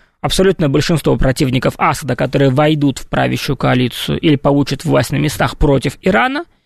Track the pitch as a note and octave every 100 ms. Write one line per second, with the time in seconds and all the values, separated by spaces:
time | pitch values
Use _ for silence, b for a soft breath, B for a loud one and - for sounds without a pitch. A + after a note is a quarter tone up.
0 | b b C#3+ - F#3+ F#3 D3 D3 - D#3+
1 | D3 B2+ C3 B2 C3 B2+ C#3+ - E3+ C3
2 | C3 B2 C3 C#3+ C#3 C3 D3+ D3+ C#3+ B2+
3 | - C3 B2+ B2 - C3+ C3+ B2+ B2 -
4 | - C#3+ E3 C#3+ D3 C#3+ C3+ C#3 D3 C#3
5 | B2+ C#3 D3 - D3+ - C#3+ C#3 C#3+ -
6 | - G#3 B3+ C#4+ E4+ b